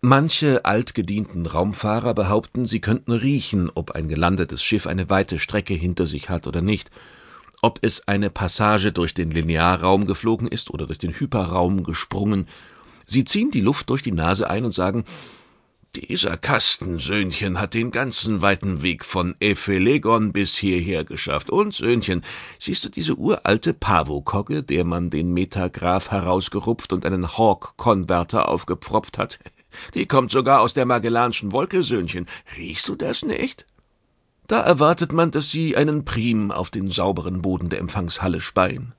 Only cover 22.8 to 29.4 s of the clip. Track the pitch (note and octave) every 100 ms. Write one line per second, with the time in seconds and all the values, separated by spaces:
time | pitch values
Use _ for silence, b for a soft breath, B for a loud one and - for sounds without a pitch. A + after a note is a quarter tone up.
22.8 | - - D#3+ - - - - G#2+ - -
23.8 | - F#2 C#2+ D2 - G2 - D#2 C2 C#2+
24.8 | F2 E2+ F2 D2+ E2+ F2 F#2 G2+ F#2 -
25.8 | F2 A2+ - G2+ F2+ F2+ F#2+ G2+ G#2+ A#2
26.8 | - F#2 - F#2+ E2+ - A2+ F#2+ - -
27.8 | A#2+ G2+ E2+ F2 E2+ A2 - F2 - F2+
28.8 | - G#2 - - - -